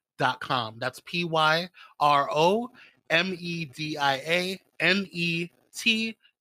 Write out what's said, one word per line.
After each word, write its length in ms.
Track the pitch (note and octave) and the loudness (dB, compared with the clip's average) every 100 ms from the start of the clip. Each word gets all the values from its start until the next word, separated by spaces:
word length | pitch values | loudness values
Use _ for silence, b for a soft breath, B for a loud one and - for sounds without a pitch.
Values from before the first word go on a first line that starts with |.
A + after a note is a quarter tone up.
| _ - | _ -2
dot 220 | C3 - | -2 -2
com. 360 | - C3 A2 A2+ | -2 -2 -4 -6
That's 220 | B2+ - | -8 -8
P 240 | - F3 E3+ | -8 -6 -2
Y 440 | D#3+ D#3 E3 F3+ - B B | 2 4 2 -2 -12 B B
R 300 | D3 C#3+ C#3 | 4 4 2
O 400 | D3+ E3+ A3 B3 - B B - | 4 4 4 -2 -12 B B 0
M 260 | D#3+ F#3 F3 | 0 0 -4
E 280 | F3 E3+ D3 | -6 -6 -8
D 320 | D#3 D3+ D3 | -8 -8 0
I 180 | C#3 C3+ | 0 0
A 460 | D3+ F3 F#3 F#3+ _ - | 0 0 -2 -6 _ -2
N 260 | E3 G3 F#3+ | 0 0 -2
E 380 | F3 E3+ E3 F3 _ _ - | -4 -2 -2 -6 _ _ -4
T 400 | A#3 A3 A3+ - b _ | 0 0 -2 -8 b _